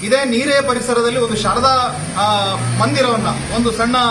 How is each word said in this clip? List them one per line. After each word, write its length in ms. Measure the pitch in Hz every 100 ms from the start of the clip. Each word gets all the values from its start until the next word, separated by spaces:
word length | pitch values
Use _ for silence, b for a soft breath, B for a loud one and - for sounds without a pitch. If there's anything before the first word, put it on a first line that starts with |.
ಇದೇ 220 | 202 262 277
ನೀರೇ 360 | 233 285 277
ಪರಿಸರದಲ್ಲಿ 580 | - 240 233 240 233 254
ಒಂದು 180 | 226 220
ಶಾರದಾ, 600 | 190 214 262 262 247 - - 180
ಆ, 380 | 208 208 196 190 - -
ಮಂದಿರವನ್ನ, 460 | 226 277 254 226 - - - 208
ಒಂದು 160 | 240
ಸಣ್ಣ 240 | 220 233 254 240